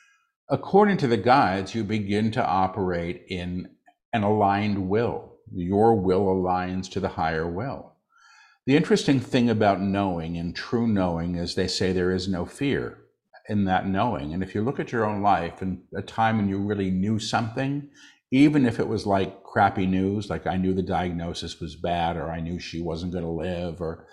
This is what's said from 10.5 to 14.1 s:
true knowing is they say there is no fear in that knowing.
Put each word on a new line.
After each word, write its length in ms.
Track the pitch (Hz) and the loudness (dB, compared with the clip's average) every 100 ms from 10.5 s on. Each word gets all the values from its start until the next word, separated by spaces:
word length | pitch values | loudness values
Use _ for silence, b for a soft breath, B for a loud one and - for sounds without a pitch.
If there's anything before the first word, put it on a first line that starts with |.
| 82 | -6
true 320 | - 120 117 | -4 -2 2
knowing 480 | 101 90 82 85 87 | 2 2 0 -2 -4
is 180 | 85 | -4
they 140 | - 90 | -2 -2
say 240 | - 92 | 0 0
there 180 | 92 90 | 2 2
is 160 | 92 90 | 0 -2
no 180 | 90 | -4
fear 540 | 87 - 139 104 60 - _ _ _ - - | -4 -4 -2 0 -4 -10 _ _ _ -20 -6
in 180 | 104 95 | -2 2
that 200 | 92 98 | 2 0
knowing. 480 | 95 120 | 0 0